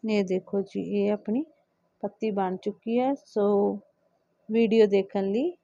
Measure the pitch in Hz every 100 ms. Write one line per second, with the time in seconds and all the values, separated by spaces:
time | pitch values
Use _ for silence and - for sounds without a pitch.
0 | 220 214 190 185 185 202 196 202 175 202
1 | 202 208 - 226 311 _ _ _ _ _
2 | 202 - 220 202 185 185 208 196 - 233
3 | 254 277 _ - 202 202 202 202 - _
4 | _ _ _ _ _ 220 226 226 214 196
5 | 196 202 196 208 311 349